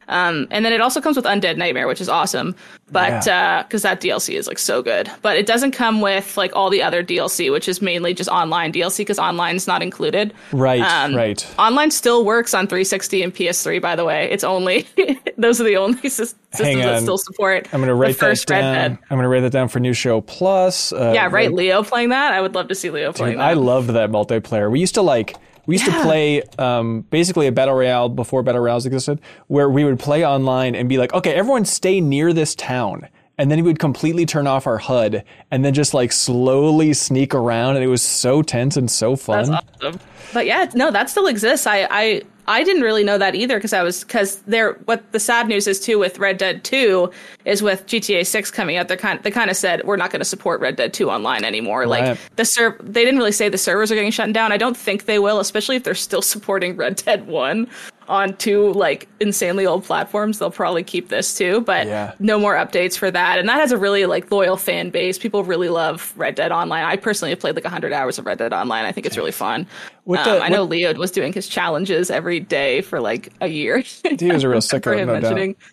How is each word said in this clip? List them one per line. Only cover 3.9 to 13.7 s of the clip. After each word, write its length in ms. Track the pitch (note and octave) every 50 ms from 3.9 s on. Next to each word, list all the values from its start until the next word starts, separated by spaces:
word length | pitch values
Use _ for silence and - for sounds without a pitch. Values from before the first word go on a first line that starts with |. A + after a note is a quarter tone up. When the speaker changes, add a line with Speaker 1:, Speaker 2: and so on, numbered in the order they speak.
| F#3 -
Speaker 1:
D 100 | F3 E3+
L 120 | - G#2+
C 160 | - - -
is, 100 | D2 -
like, 100 | - -
so 240 | - - - A2 B2
good. 300 | A#2+ A#2 G#2+ F2 - - - -
But 140 | - G#3 E3
it 100 | F#3 G#3
doesn't 260 | A3+ A3+ A#3+ C#4 C4+
come 280 | C4 - A#3+ A3+ A3 G#3+
with, 380 | G#3 G3 G3 G3 G3 - -
like, 180 | G#3 F#3 F#3 -
all 140 | G3 F#3+ F#3
the 120 | G3+ F#3
other 220 | - E3+ E3+ F3 F3
D 140 | F3+ F3
L 100 | E3+ -
C, 220 | F3 - - E3+ C3
which 180 | C#3 D#3+ -
is 140 | F#3+ F3+ -
mainly 320 | G3+ F3+ E3+ F3 F3 F3 F3+
just 160 | - F#3+ F#3+
online 420 | F3+ F3 D#3+ D#3 E3 F3 D#3+ E3
D 100 | E3 E3+
L 80 | E3+ F#3+
C, 140 | - - G3+
'cause 160 | G#3+ G3+ -
online's 480 | F3 F3 E3+ E3+ F3 E3+ E3+ F#3 -
not 140 | F#3+ - - E3+
included. 500 | F3+ - - - D3 D3+ G3 G#3 G#3+ - - - - C#3+
Speaker 2:
Right, 260 | B2+ C3+ C3 B2+ B2
Speaker 1:
Um, 320 | F#3+ F3 E3+ D3+ C#3 D3 C3+
Speaker 2:
right. 320 | A#2+ A2+ G#2 G2 - - - - -
Speaker 1:
online 320 | G#3 A3+ B3+ C#4+ D4+ D#4
still 320 | - - - A#3+ A#3+ A#3+ A3
works 300 | G#3 A3+ A#3 A#3 - A3
on 140 | F#3 G3
three 180 | G3 F3+ F#3 F#3+
sixty 360 | - G3 F#3+ - - G3+ F#3
and 120 | F3 F3+ F3+
P 160 | - F3+ F3
S 120 | F3 -
three, 180 | - D#3+